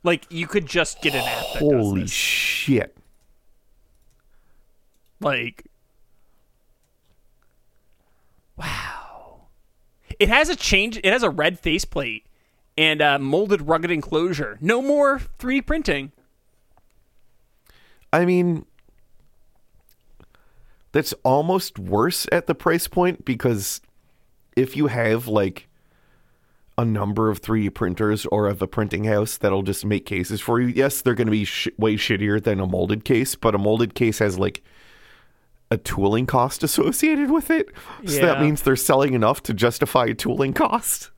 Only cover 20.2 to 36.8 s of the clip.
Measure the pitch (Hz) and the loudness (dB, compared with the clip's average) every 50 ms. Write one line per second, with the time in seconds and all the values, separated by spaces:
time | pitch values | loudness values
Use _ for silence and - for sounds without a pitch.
20.2 | - _ _ _ _ _ _ - - - - _ _ _ - 139 135 - - - | -20 _ _ _ _ _ _ -20 -20 -20 -20 _ _ _ -2 -2 -2 -2 -8 -2
21.2 | _ 127 131 143 156 170 185 190 - - _ - 92 90 95 104 117 175 175 - | _ 2 2 4 2 2 0 0 -2 -4 _ -10 -4 0 2 2 2 2 0 -4
22.2 | - - - 175 170 - 156 - - 175 165 170 - - - 180 180 180 175 - | -2 0 0 0 0 0 -4 0 2 0 2 2 -2 -2 0 2 2 2 0 -2
23.2 | - - 127 113 - 127 117 101 95 - - - _ _ _ _ _ _ _ _ | -4 -4 -4 0 2 0 0 0 -2 -6 -8 -10 _ _ _ _ _ _ _ _
24.2 | _ _ _ _ _ _ _ - 131 127 - 139 147 143 113 123 117 110 110 117 | _ _ _ _ _ _ _ 0 0 0 0 -2 0 0 0 0 2 2 0 0
25.2 | 123 120 107 104 98 95 92 - - _ _ _ _ _ _ _ _ _ _ _ | -2 0 0 0 0 0 -4 -8 -20 _ _ _ _ _ _ _ _ _ _ _
26.2 | _ _ _ _ _ _ _ _ _ _ _ - 120 113 107 104 101 101 101 110 | _ _ _ _ _ _ _ _ _ _ _ -2 0 0 0 0 -2 -2 0 0
27.2 | 110 110 104 - - - 110 110 104 98 - - 117 90 90 - 110 104 107 104 | 0 0 0 -2 -2 -2 0 0 0 -2 -2 -2 -4 -4 -2 0 0 0 0 -2
28.2 | - - - 107 107 101 101 87 95 90 - - 107 98 - 98 104 110 107 104 | -2 -2 0 0 0 0 0 -2 -6 -4 -2 -4 -2 -2 -2 -2 0 0 0 0
29.2 | 107 113 - - - 104 95 98 95 95 95 - - 104 104 95 - - 104 92 | 0 -2 -4 -2 0 0 0 0 0 -2 -4 -4 -2 -2 -2 -2 -2 -4 -4 -4
30.2 | 90 - 113 101 - - 117 120 127 123 120 127 131 139 139 - - 127 120 123 | -4 -4 -6 -6 -2 0 0 2 2 0 2 2 0 0 0 0 0 0 2 2
31.2 | 117 110 107 107 104 - - - - - - - 107 110 107 101 - - 113 95 | 2 2 2 0 0 -4 -6 -6 -6 -6 -2 0 0 2 2 0 0 -2 -2 0
32.2 | 104 104 101 107 101 117 104 95 95 90 95 92 90 92 107 107 - - 131 113 | 0 0 0 0 0 0 0 0 -2 -2 -2 -2 0 -2 -2 -4 0 0 2 2
33.2 | 131 - - - - 117 104 98 101 104 110 113 120 107 - - 123 113 104 - | 2 -2 -6 0 0 2 2 2 2 2 2 2 0 -2 0 0 0 0 2 2
34.2 | 110 104 92 92 101 95 95 - _ _ _ - - - - - - - - _ | 0 0 0 0 -2 -2 -4 -8 _ _ _ -20 -20 -20 -20 -20 -20 -20 -20 _
35.2 | _ _ _ _ _ _ _ _ _ _ 113 107 _ - - - 98 98 107 117 | _ _ _ _ _ _ _ _ _ _ -4 -4 _ -6 -2 0 2 2 2 2
36.2 | 127 - - 127 120 135 - - - 147 - - | 0 2 2 2 2 2 -2 -4 -4 -2 0 2